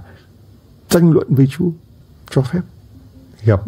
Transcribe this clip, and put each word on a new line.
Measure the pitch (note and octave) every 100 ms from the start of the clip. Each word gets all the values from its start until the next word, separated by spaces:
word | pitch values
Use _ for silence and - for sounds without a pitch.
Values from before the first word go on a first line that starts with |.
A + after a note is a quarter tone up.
| - - _ _ _ _ _ _ -
tranh | F3 E3+
luận | D#3 - C3
với | C3+
Chúa, | D3+ F3 D#3+ - - _ - -
cho | -
phép. | C3 F3 - - - - - - - -
Gặp | A2 G#2